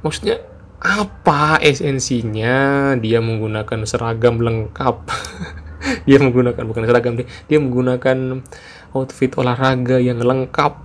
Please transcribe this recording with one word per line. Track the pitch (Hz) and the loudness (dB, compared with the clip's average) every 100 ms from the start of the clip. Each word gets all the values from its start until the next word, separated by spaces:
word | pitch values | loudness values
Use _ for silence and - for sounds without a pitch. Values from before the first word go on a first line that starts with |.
Maksudnya, | 160 - 214 - - - - - | -4 -4 -2 -4 -6 -20 -20 -6
apa | - 202 196 - - 147 151 156 | -2 0 -2 -2 0 2 4 4
esensinya | 151 131 147 135 - 123 113 107 110 127 139 139 139 131 | 4 2 -2 -2 -2 -2 -2 -2 0 2 2 2 2 0
dia | 110 117 | 2 0
menggunakan | 113 113 107 107 107 113 | 0 -2 -2 -4 -4 -4
seragam | 107 117 117 113 120 117 | -4 -4 -4 2 2 2
lengkap? | 117 113 107 - 135 113 - - - - 170 | 0 -2 -6 -4 -2 -2 -6 -10 -10 -12 -14
<laughs> | - - - 277 247 - | -14 -16 -10 -6 -4 4
Dia | 139 | 6
menggunakan, | 139 123 123 117 | 6 2 0 -2
bukan | 113 110 113 | -6 -4 2
seragam | 120 120 117 | 2 2 -4
deh, | 127 - - | -8 -12 0
dia | 151 | 0
menggunakan | 139 123 127 127 131 131 131 131 131 - - - - | 2 0 0 0 0 0 -2 -6 -10 -20 -20 -20 -8
outfit | 135 131 - 127 | -6 -6 -2 -2
olahraga | - 127 120 131 131 123 127 | 0 -2 2 2 2 2 2
yang | 123 120 | 2 0
lengkap | 120 131 127 - 143 - | 0 0 -2 0 -2 -2